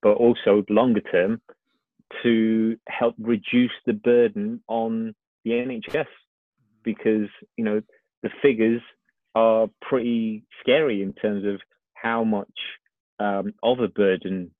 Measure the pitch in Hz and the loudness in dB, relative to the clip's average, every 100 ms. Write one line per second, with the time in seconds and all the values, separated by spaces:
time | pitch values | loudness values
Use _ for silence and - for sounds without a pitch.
0 | 107 104 120 120 - 107 101 107 127 107 | 2 4 4 4 4 2 4 2 4 0
1 | - 90 92 117 _ - _ _ _ _ | 0 0 0 -2 _ -20 _ _ _ _
2 | _ - 120 113 113 110 110 113 - - | _ -4 0 2 2 2 0 -4 -10 -4
3 | 120 120 110 117 - 123 123 - - 110 | -4 -2 -4 -4 0 0 0 -2 -4 -2
4 | 120 120 117 104 104 117 - 113 113 113 | 2 4 4 0 -6 -8 -6 -4 -4 -4
5 | 113 107 _ _ 113 120 123 120 - 156 | -8 -12 _ _ -4 -2 -4 -8 -6 -6
6 | 156 - _ _ _ _ _ _ - 107 | -6 -12 _ _ _ _ _ _ -8 -2
7 | 117 110 104 - - - 107 104 214 _ | 0 0 -2 -10 -20 -6 -2 -2 -6 _
8 | _ _ 147 - 143 113 113 117 - _ | _ _ -12 0 2 4 2 0 -4 _
9 | _ _ _ 113 113 110 110 _ - 131 | _ _ _ 2 4 4 0 _ -4 -2
10 | 120 117 113 110 _ - - 139 151 104 | 0 -2 -2 -6 _ -8 0 2 2 -2
11 | 98 - - 101 101 101 - _ _ - | -4 -4 -4 -2 -4 -6 -10 _ _ -8
12 | 113 117 113 104 101 - - - _ _ | -4 -2 0 -2 -4 -14 -16 -16 _ _
13 | _ _ 104 98 98 - 113 127 110 - | _ _ -4 -2 -6 -4 -2 0 -2 0
14 | 98 92 95 95 87 _ | 0 2 -2 -8 -8 _